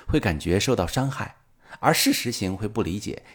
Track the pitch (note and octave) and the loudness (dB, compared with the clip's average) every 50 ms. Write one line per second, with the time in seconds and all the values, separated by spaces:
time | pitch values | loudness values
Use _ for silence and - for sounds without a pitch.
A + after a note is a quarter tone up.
0 | - - - D3+ - G2 D#2+ D2 - E2+ F2 G2+ - C#3 B2 G#2 F2 E2 - B2+ | -6 0 0 2 2 2 0 0 0 2 2 2 4 2 2 2 0 0 0 0
1 | C3+ C#3 C#3 - - - - _ _ _ _ _ _ - - - - C#3 D#3+ - | 0 0 -2 -4 -8 -8 -10 _ _ _ _ _ _ -20 -12 0 2 2 4 4
2 | - C#4 C#3+ - - B2 A2+ - G#2 F#2 F#2+ F#2+ A2 G#2 G#2+ A2+ G2 D#2 F2+ G#2 | 4 2 2 2 -2 -4 -2 -2 -2 -2 -2 -2 -4 -4 -2 -2 -2 -2 -2 -4
3 | - - - - - - - | -6 -8 -10 -10 -14 -20 -20